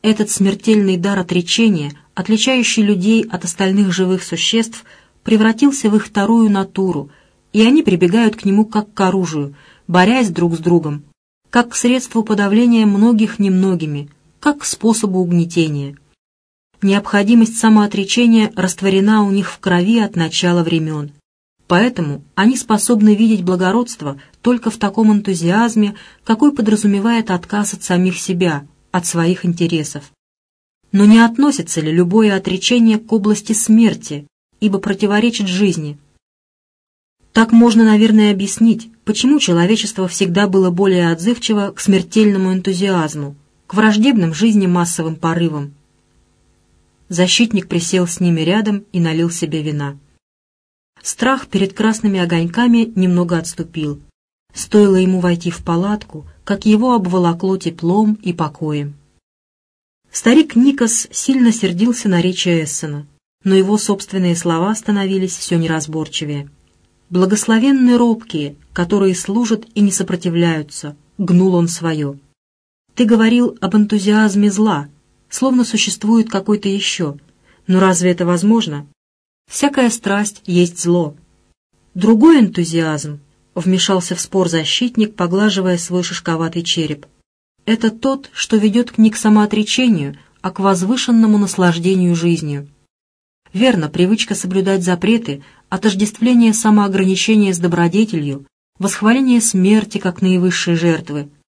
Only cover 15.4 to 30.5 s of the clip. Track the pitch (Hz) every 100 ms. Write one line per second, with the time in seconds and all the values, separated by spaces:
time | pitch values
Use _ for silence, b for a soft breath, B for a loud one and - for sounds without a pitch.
15.4 | 170 170 160 147 139 139 _ _ _ _
16.4 | _ _ _ _ 196 196 202 202 202 233
17.4 | 220 - 226 214 208 202 196 - 240 226
18.4 | 214 214 185 - 196 190 202 220 202 196
19.4 | 185 - - 175 180 233 220 170 160 -
20.4 | 175 175 165 165 156 156 147 - _ _
21.4 | _ _ _ 180 240 240 156 143 _ -
22.4 | 208 254 - 214 - 240 214 208 226 214
23.4 | 180 180 185 226 240 - 147 139 B B
24.4 | 233 247 233 220 202 202 220 208 208 180
25.4 | 170 196 233 226 208 208 B B - 226
26.4 | 294 285 220 214 208 196 214 233 220 180
27.4 | - 208 208 208 - 180 185 180 - 180
28.4 | 175 147 143 _ _ 180 170 175 165 185
29.4 | 180 170 165 165 147 147 - _ _ _
30.4 | _